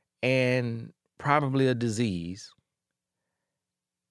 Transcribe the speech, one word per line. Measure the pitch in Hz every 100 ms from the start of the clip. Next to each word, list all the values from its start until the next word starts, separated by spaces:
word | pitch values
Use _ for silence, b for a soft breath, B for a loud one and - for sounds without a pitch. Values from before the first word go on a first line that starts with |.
| _ _
and | 127 131 127 127 120 117 - - _ -
probably | 143 147 139 135 131
a | 120
disease, | 117 107 117 87 85 95 - _ _ _ _ _ _ _ _ _ _ _ _ _ _ _ _